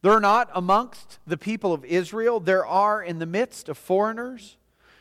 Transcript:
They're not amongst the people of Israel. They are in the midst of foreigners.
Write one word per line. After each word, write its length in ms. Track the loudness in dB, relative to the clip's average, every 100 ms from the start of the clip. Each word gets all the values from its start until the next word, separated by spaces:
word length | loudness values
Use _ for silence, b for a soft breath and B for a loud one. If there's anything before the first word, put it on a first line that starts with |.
They're 180 | 6 4
not 300 | 4 2 2
amongst 640 | -4 2 2 2 -10 -20 -20 -8
the 120 | -8
people 340 | -6 -4 -2
of 140 | -4 -2
Israel. 560 | -2 -2 -2 0 0
They 100 | 0
are 500 | 0 2 2 2 0
in 180 | -4 -8
the 60 | -4
midst 440 | -4 -4 -6 -14
of 80 | -14
foreigners. 800 | 0 0 0 -4 -10 -14 -20 _ _ b b b